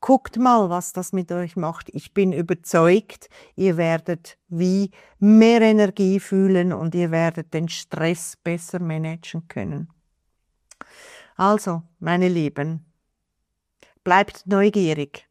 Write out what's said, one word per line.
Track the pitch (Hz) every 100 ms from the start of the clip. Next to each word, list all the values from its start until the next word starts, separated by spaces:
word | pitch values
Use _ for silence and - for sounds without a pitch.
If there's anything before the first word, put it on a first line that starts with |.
Guckt | - 262 - -
mal, | 254 240 190
was | 175 175
das | - 180
mit | 190 175
euch | 175 175 190
macht. | 156 165 -
Ich | 190 -
bin | - 190
überzeugt, | 156 170 175 - 175 165 190 - - - - - -
ihr | 190 165
werdet | 165 165 165 170 - - _
wie | 170 180 190 196 _ _ _
mehr | 202 220 226 233
Energie | 220 214 208 - 190 190
fühlen | - 190 190 190 180
und | 151 165
ihr | 175 175
werdet | 165 165 165 160
den | 160 165
Stress | - - - 165 170 - -
besser | - 170 170 180
managen | 175 160 160 165 - 170 165
können. | - 98 147 165 _ _ _ _ _ _ _ _ _ - - - - - _
Also, | 190 208 202 170 165 _
meine | 165 175 185
Lieben, | 175 151 143 147 160 - _ _ _ _ _ _ _ _ _ _ _
bleibt | - 180 202 - -
neugierig. | 196 202 208 175 151 143 - _